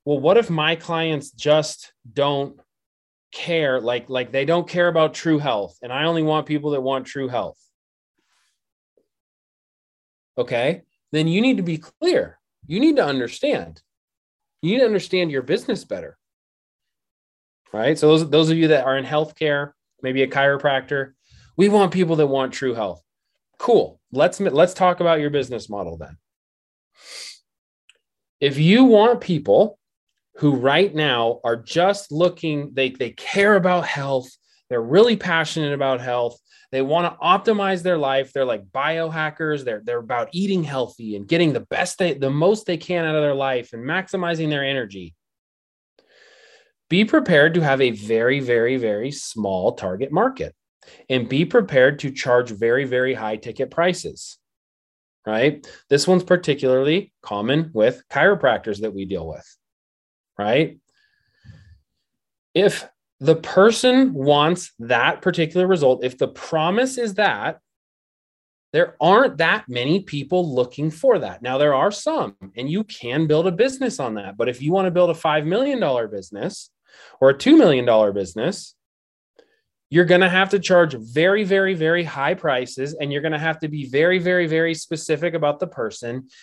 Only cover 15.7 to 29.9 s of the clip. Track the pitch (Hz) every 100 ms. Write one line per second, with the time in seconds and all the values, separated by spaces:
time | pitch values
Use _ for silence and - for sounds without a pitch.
15.7 | 214 - 95 82 - _ _ _ _ _
16.7 | _ _ _ _ _ _ _ _ _ _
17.7 | 107 120 151 151 160 160 147 156 165 160
18.7 | 147 127 135 131 151 156 - 156 143 143
19.7 | _ _ _ 131 131 131 139 139 139 147
20.7 | 135 131 143 131 _ _ - _ - 202
21.7 | 208 190 185 165 156 143 135 131 - 135
22.7 | 117 101 85 _ _ _ _ _ - -
23.7 | 220 - - - 127 170 - 196 135 180
24.7 | - 185 175 170 160 147 143 120 120 104
25.7 | 104 87 82 - 78 _ _ _ _ _
26.7 | _ _ _ - - - - _ _ _
27.7 | _ _ _ _ _ _ - 143 135 156
28.7 | 226 262 214 226 240 - 160 143 110 214
29.7 | - _